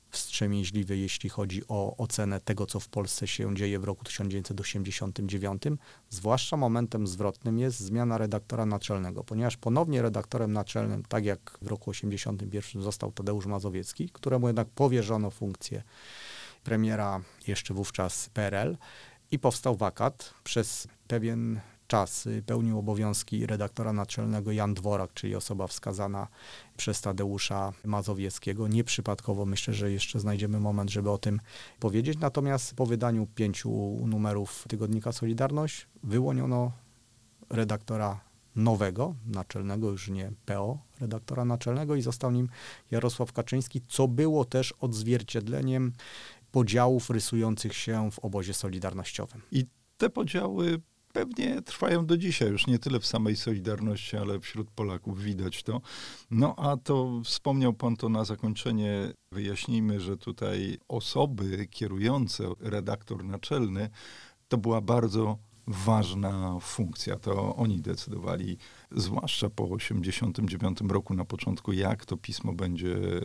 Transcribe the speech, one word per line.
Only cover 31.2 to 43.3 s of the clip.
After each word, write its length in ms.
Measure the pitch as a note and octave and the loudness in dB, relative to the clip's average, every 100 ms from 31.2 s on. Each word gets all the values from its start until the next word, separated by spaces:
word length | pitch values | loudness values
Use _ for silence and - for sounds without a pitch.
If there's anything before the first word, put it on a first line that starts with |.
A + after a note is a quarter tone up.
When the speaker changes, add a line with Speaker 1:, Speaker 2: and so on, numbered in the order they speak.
| G#2+ G#2 - - - - | 2 0 -2 -18 -16 -2
Speaker 1:
powiedzieć. 380 | A2 G#2+ C3+ D3+ | 2 2 2 0
Natomiast 560 | D3 C#3+ C#3 C3+ - | 0 2 2 0 -2
po 120 | - A#2+ | -2 0
wydaniu 400 | A#2 A#2+ A2+ G#2 | 2 2 2 0
pięciu 360 | - G#2+ - A2 G#2+ G2+ A2+ A#2 | 0 0 0 -2 0 0 0 0
numerów 580 | G#2+ G#2+ G2+ G2 - - | 2 2 0 -2 -8 -6
tygodnika 440 | G#2+ G#2+ A2 A#2+ | -2 0 0 0
Solidarność 760 | A#2 A#2 A2+ C3+ D3 D#3 - - - | -2 0 2 2 2 -2 -4 -14 -10
wyłoniono 680 | A#2+ A#2 C3+ B2+ C3 B2 B2 A#2+ - - _ - - _ - | 0 2 2 2 2 2 0 -2 -16 -20 _ -20 -20 _ -4
redaktora 720 | A2+ G#2+ G#2+ G#2 A2 G#2 F#2+ - - - A2 | 0 0 -2 -2 0 0 -2 -10 -20 -6 4
nowego, 580 | A2+ G#2+ G2+ F#2+ D#3 C#3 A2+ | 6 6 4 2 -2 -2 -4
naczelnego, 640 | G2+ F2+ G2 G2 G#2 A2 | -4 -4 -4 -2 -2 -2
już 180 | G2 G2 | -2 -4
nie 240 | F#2+ G2 G#2 | -4 -4 -8
P 160 | - G2+ | -4 -2
O, 180 | G#2 C#3+ - - | -2 -4 -10 -8
redaktora 440 | A#2 A2 - B2 | -4 -4 -4 -2
naczelnego 520 | B2 A#2+ A#2+ C3 D3 D3 | 0 0 0 0 2 0
i 60 | |
został 280 | A#2+ B2 C3 | 0 0 2
nim 180 | B2 B2 - - - - | 2 2 -4 -16 -16 -2
Jarosław 420 | A#2 A#2+ - A#2 | 2 2 0 -2